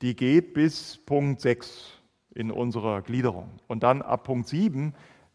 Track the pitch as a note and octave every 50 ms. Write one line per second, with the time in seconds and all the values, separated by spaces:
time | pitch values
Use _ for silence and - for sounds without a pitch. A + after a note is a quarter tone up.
0 | B2+ B2 A#2 - B2+ B2+ D3 E3+ E3+ - - D3+ D#3 D#3+ D#3 - - - - -
1 | _ - C#3+ C#3+ C#3+ C#3+ C3 - - B2+ A#2 - - - - - - - - -
2 | _ _ _ _ _ _ - A#2+ A2 A2 G#2 - A#2+ A#2+ A2+ A#2 G#2 A2 G#2 G2
3 | F#2 - A#2+ B2+ B2 A#2+ F2+ F2+ - - - - _ - A#2 A2 A#2 B2 C3 C#3
4 | - - B2 A#2+ - C3+ C3 B2 A2+ - C#3+ E3 G#3+ G#3+ C3+ C3+ D3 D3+ C#3 -
5 | - - - _ _ _ _